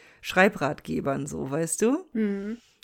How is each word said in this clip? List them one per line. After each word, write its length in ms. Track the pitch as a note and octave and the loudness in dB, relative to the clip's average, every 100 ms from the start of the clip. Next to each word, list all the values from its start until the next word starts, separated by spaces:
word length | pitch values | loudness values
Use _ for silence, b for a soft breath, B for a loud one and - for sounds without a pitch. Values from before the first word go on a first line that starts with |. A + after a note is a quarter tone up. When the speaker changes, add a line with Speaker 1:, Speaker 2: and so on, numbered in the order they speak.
| B B | B B
Speaker 1:
Schreibratgebern, 1080 | - - G3 - C#3 - - D3+ C#3+ C3+ C#3+ | -2 4 4 4 -2 -2 -4 -4 -2 -2 -4
so, 220 | D3 C#3 | -6 -4
weißt 300 | C#3+ E3 - | -2 -2 2
du? 240 | A3 D4 F#4+ | 2 2 -2
Speaker 2:
Mhm. 440 | A3+ G#3+ G3 G3+ A#3 b b | -2 -2 -2 -6 -10 b b